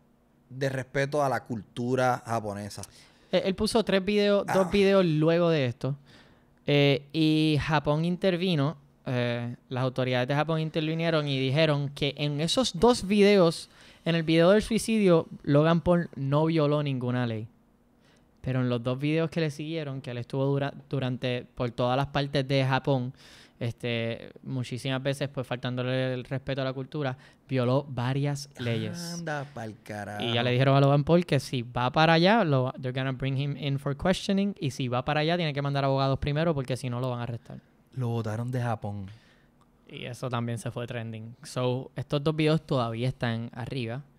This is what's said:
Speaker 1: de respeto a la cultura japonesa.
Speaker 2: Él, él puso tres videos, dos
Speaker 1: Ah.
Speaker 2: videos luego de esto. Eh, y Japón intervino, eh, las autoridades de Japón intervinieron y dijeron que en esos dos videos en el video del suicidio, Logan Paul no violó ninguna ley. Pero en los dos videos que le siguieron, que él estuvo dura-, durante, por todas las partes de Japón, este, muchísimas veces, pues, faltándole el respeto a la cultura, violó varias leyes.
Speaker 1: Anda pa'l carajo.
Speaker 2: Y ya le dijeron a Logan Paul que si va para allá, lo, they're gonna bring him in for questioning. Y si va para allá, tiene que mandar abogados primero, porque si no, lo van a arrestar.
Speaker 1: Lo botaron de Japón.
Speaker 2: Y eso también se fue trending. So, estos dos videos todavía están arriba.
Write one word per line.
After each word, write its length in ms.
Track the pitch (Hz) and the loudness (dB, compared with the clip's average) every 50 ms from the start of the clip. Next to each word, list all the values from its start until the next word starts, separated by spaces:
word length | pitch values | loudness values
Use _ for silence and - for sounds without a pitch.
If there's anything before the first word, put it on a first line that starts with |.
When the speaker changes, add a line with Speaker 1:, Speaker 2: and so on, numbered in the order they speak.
| _ _ _ _ _ _ _ _ _ _ | _ _ _ _ _ _ _ _ _ _
Speaker 1:
de 200 | 123 131 139 135 | -8 -6 -4 -4
respeto 540 | 127 131 123 - - 139 139 143 151 147 143 | -4 -4 -8 -4 -2 -2 -2 0 0 0 0
a 60 | 131 | 2
la 140 | 120 113 - | 0 -2 -4
cultura 800 | - 123 107 90 - _ - 120 123 127 127 127 127 123 127 - | -6 -8 -8 -8 -10 _ -4 -2 0 2 2 2 2 2 0 -2
japonesa. 580 | 117 117 117 107 104 98 101 104 101 - 104 95 - - - - - _ _ _ _ | -4 -4 -4 -4 -4 -6 -8 -10 -10 -12 -14 -14 -16 -18 -20 -20 -20 _ _ _ _
Speaker 2:
Él, 100 | - 180 - | -2 0 0
él 100 | 196 185 | 0 -2
puso 280 | - 214 202 - 226 208 | -2 -2 0 2 0 2
tres 220 | - 190 196 185 | 2 0 0 0
videos, 400 | 208 208 208 202 202 202 202 - | 0 0 2 4 4 4 2 2
dos 220 | - - 190 190 | 2 2 2 2
Speaker 1:
Ah. 20 | 180 | 2
Speaker 2:
videos 320 | 202 202 190 196 196 196 185 | 4 4 4 6 6 6 4
luego 460 | 165 151 151 156 165 165 175 175 165 | 4 2 2 4 4 4 4 4 4
de 160 | 165 151 131 | 2 2 0
esto. 320 | 120 120 - - 131 143 - - - - - - - _ _ _ _ _ _ _ | 0 -2 -4 -4 -6 -6 -6 -10 -18 -20 -20 -20 -20 _ _ _ _ _ _ _
Eh, 400 | - 147 143 143 143 139 - - - | 2 4 4 6 4 4 2 -2 -4
y 460 | - 160 156 156 156 156 156 156 151 139 | -2 2 2 4 4 4 4 2 2 2
Japón 460 | - 151 160 147 - 147 147 156 165 | 2 0 0 0 2 2 0 2 0
intervino, 720 | 175 180 170 - 190 180 165 185 190 170 147 135 143 - - - _ _ _ _ | -2 -2 0 0 0 2 2 0 0 2 2 2 0 -2 -6 -14 _ _ _ _
eh, 480 | - 127 123 120 120 120 120 120 120 123 - _ _ | -4 -2 0 0 0 -2 -4 -4 -8 -10 -12 _ _
las 140 | 135 123 131 | -4 -2 -2
autoridades 440 | 127 123 - 127 127 127 123 123 | -2 0 0 0 0 0 0 0
de 80 | 127 143 | 0 0
Japón 240 | 147 151 156 160 160 | 0 0 0 0 -2
intervinieron 680 | 156 156 - 170 156 156 160 160 165 165 160 151 147 | -2 -2 -2 -2 -2 -2 -2 0 0 2 2 2 0
y 120 | 143 139 131 | 0 0 0
dijeron 500 | 131 131 131 156 160 151 143 143 143 143 | 0 2 2 4 4 4 2 0 -2 -4
que 240 | 143 - 151 139 - | -4 -2 -4 -4 -2
en 220 | - 147 147 147 143 | -2 -2 -2 0 -2
esos 400 | 165 165 - 269 240 - - 165 | -2 0 0 0 0 0 0 4
dos 280 | 214 240 247 - - | 4 4 4 4 0
videos 640 | 185 214 208 196 202 208 196 170 170 160 - - - - - - - - - _ 170 | 2 4 6 6 8 8 8 6 4 2 0 -8 -16 -20 -20 -20 -20 -20 -6 _ 0
en 60 | 165 | 0
el 80 | 165 160 | 0 2
video 260 | 160 160 165 165 180 | 4 4 6 8 8
del 140 | 202 214 208 | 6 6 4
suicidio, 640 | - 226 196 - - 226 220 202 180 170 160 - - - - - | 2 0 -2 0 0 2 4 6 6 6 4 4 0 -8 -8 0
Logan 380 | - 143 147 156 165 170 165 | 4 4 6 6 6 4 4
Paul 280 | - 180 175 175 165 - - | 4 4 2 2 2 -2 -6
no 300 | - 135 135 143 147 160 | -6 -2 0 2 2 2
violó 360 | 160 165 160 147 143 147 151 | 2 2 2 2 2 2 0
ninguna 460 | 147 143 135 123 123 123 123 127 123 | 0 -2 -2 -2 -2 -2 -2 0 -2
ley. 200 | 117 113 110 110 - - _ _ _ _ _ _ _ _ _ _ _ _ _ _ _ _ _ | -2 -4 -6 -8 -10 -14 _ _ _ _ _ _ _ _ _ _ _ _ _ _ _ _ _
Pero 200 | - 131 127 127 | -6 -4 -2 0
en 60 | 127 | 0
los 140 | 123 120 120 | 0 -2 -2
dos 160 | 117 127 127 | -2 -4 -4
videos 320 | 131 147 151 156 160 165 160 | -2 -2 0 0 0 0 -2
que 100 | - 170 | -2 -2
le 120 | 160 151 | -2 -2
siguieron, 500 | 139 147 151 151 165 160 151 143 135 135 | -4 -6 -8 -8 -6 -6 -6 -6 -8 -8
que 80 | - 127 | -10 -8
él 80 | 120 | -8
estuvo 280 | 120 120 - - 135 135 | -8 -8 -6 -2 0 0
dura-, 280 | 139 143 139 139 139 - - - - | 2 2 0 -2 -4 -6 -10 -10 -6
durante, 560 | 147 135 131 127 127 120 - 127 123 123 - - _ | -4 -4 -2 -2 -4 -2 -2 -4 -4 -4 -6 -10 _
por 160 | - 127 120 | -6 -6 -4
todas 260 | 117 - 123 123 127 | -2 0 0 0 2
las 120 | 135 139 | 0 -2
partes 400 | 139 - 143 143 143 139 143 131 | -2 -2 -4 -4 -2 -2 -2 0
de 180 | 131 139 135 131 | 0 0 2 2
Japón, 480 | 131 135 131 - 147 139 127 123 127 - - - - - - - - _ _ | 2 0 0 2 0 0 0 0 -4 -8 -12 -20 -20 -20 -20 -20 -20 _ _
este, 720 | 123 117 - - - 120 117 117 117 113 117 - - - - - | -6 -6 -6 -6 -4 -4 -2 -2 -2 -4 -4 -6 -10 -16 -20 -16
muchísimas 600 | - 131 135 127 117 - 127 120 - 135 131 131 131 | -10 -8 -6 -6 -6 -6 -8 -6 -4 -4 -4 -2 -2
veces, 260 | 139 139 - 143 135 | -2 -2 -2 -4 -6
pues, 160 | - 135 120 | -4 -8 -6
faltándole 680 | - 127 123 - 127 123 127 123 127 131 131 131 131 127 | -6 -6 -6 -4 -4 -4 -2 -2 -2 -2 0 -2 -2 -4
el 80 | 123 120 | -6 -6
respeto 380 | - 139 131 - 139 135 139 | -6 -8 -6 -6 -6 -4 -4
a 40 | 131 | -4
la 80 | 131 127 | -4 -4
cultura, 420 | 135 131 - - 151 143 131 127 - - - - _ _ | -6 -8 -8 -6 -4 -4 -4 -4 -6 -12 -20 -20 _ _
violó 380 | - 135 127 120 123 127 143 143 | -2 0 0 2 2 2 0 0
varias 600 | 147 127 123 120 127 135 139 143 143 143 139 - - - | -4 -6 -4 -2 -2 0 0 -2 -2 -2 -6 -8 -14 -10
leyes. 400 | - 120 120 117 113 110 107 - - 170 170 175 | -6 -4 -2 -2 -2 -2 -4 -6 -8 -10 -10 -10
Speaker 1:
Anda 320 | 170 165 160 151 147 135 143 - | -8 -8 -6 -6 -6 -8 -10 -10
pa'l 220 | 117 113 110 104 - - | -12 -10 -10 -12 -14 -14
carajo. 400 | - 107 104 101 101 104 104 107 | -12 -10 -10 -8 -8 -8 -6 -4
Speaker 2:
Y 100 | 120 117 | -2 0
ya 80 | 117 | 0
le 100 | 123 123 123 | 0 2 2
dijeron 220 | 123 135 - 135 | 4 4 4 6
a 60 | 139 | 6
Logan 220 | 139 139 143 147 143 | 6 6 4 4 4
Paul 220 | - 165 180 175 | 4 2 2 2
que 120 | - 147 135 | 2 -2 -2
si 220 | - - 143 123 | -2 -4 -6 -6
va 300 | 117 123 120 120 123 127 | -6 -6 -4 -2 -2 0
para 220 | 143 160 156 160 165 | 2 4 4 6 6
allá, 300 | 165 170 190 220 240 196 | 6 6 6 4 4 4
lo, 300 | 156 139 131 127 131 - - | 4 2 2 2 0 -4 -6
they're 160 | 131 127 127 | -8 -6 -4
gonna 140 | 135 131 135 | -4 -4 -4
bring 260 | 127 123 131 135 135 | -4 -2 -2 -2 -2
him 180 | 135 143 143 143 | 0 -2 -2 -4
in 200 | 147 151 139 139 | -4 -2 -2 -2
for 180 | 135 - 143 135 | -2 -2 -4 -4
questioning. 600 | - - 180 190 - - - 196 196 202 202 190 - | -2 0 0 0 0 0 0 0 0 0 -2 -4 -4
Y 120 | - 135 | -6 -6
si 160 | - - 135 | -4 -4 -4
va 180 | 120 120 123 131 | -2 -2 -2 -2
para 140 | 151 147 151 | 0 0 0
allá, 160 | 151 160 175 | 2 0 0
tiene 160 | 180 165 151 135 | 0 -2 -2 -2
que 80 | 143 | -2
mandar 240 | 143 139 143 139 139 | -4 -2 0 0 2
abogados 320 | 139 135 135 135 135 135 | 2 2 2 2 2 0
primero, 380 | - - 143 143 151 165 175 156 | 0 -2 -2 0 0 0 0 0
porque 200 | 139 127 123 127 | 0 -2 -4 -4
si 120 | - - 123 | -4 -4 -6
no, 100 | 120 120 | -4 -4
lo 120 | 131 127 | -4 -4
van 80 | 120 120 | -4 -4
a 40 | 120 | -6
arrestar. 360 | 120 120 113 - - - 131 - _ _ _ _ _ - | -6 -8 -10 -12 -14 -18 -18 -18 _ _ _ _ _ -8
Speaker 1:
Lo 140 | 131 123 | -6 -4
botaron 420 | 117 117 117 110 110 107 113 120 127 | -2 -2 -2 -2 -4 -4 -4 -4 -4
de 100 | 127 123 | -4 -2
Japón. 460 | 120 120 110 - - 104 101 101 95 95 107 - _ _ _ _ _ _ _ _ _ _ _ _ _ - | -2 -2 -4 -4 -6 -8 -8 -8 -10 -12 -14 -20 _ _ _ _ _ _ _ _ _ _ _ _ _ -20
Speaker 2:
Y 140 | 151 - - | -16 -12 -12
eso 240 | 127 120 - 135 127 | -12 -10 -8 -8 -6
también 300 | 123 120 117 117 117 110 | -4 -4 -2 -4 -4 -6
se 100 | - 123 | -6 -8
fue 160 | - 123 120 | -8 -8 -8
trending. 500 | - 123 120 113 113 110 110 110 113 120 - | -8 -8 -8 -8 -8 -10 -12 -14 -14 -16 -18
So, 480 | - - - 131 127 127 123 131 127 - - | -18 -10 -6 -2 -2 0 -2 -2 -6 -8 -10
estos 280 | - 127 - 151 147 143 | -10 -6 -4 -4 -2 0
dos 120 | 160 156 | -2 0
videos 260 | 156 156 151 156 160 | 2 2 2 2 2
todavía 460 | - - 156 127 117 117 117 113 123 | 0 -2 -2 -2 -2 -2 -2 -2 -2
están 420 | 131 127 - 127 120 113 113 117 - - | -4 -2 -2 -4 -4 -4 -4 -6 -8 -10
arriba. 500 | 123 120 - 135 135 117 110 117 139 143 - _ | -12 -10 -8 -6 -6 -6 -6 -8 -10 -12 -16 _